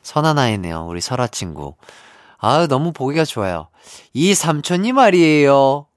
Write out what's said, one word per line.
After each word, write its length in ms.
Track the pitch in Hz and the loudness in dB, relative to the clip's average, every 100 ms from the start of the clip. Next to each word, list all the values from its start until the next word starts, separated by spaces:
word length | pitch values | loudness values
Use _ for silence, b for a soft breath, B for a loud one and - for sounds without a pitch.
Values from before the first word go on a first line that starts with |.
선한 360 | - 151 156 147 | -4 -2 0 2
아이네요, 480 | 123 104 87 82 85 | 0 -2 -6 -8 -8
우리 140 | 87 | -10
설아 260 | - 127 120 | -8 -6 -6
친구. 480 | - 92 76 71 - B B B B B B | -6 -12 -12 -14 -16 B B B B B B
아유, 300 | 107 143 170 | 0 0 0
너무 260 | 135 170 | -2 -2
보기가 320 | 156 131 156 | -6 -4 -2
좋아요. 420 | 156 117 98 87 76 B B B B | -4 -4 -4 -6 -10 B B B B
이 200 | 127 180 | -2 0
삼촌이 600 | 190 - 151 - 180 220 | 2 0 -4 -4 -4 0
말이에요 960 | 262 233 180 165 151 143 139 135 143 143 | 2 4 4 4 4 6 6 4 0 -8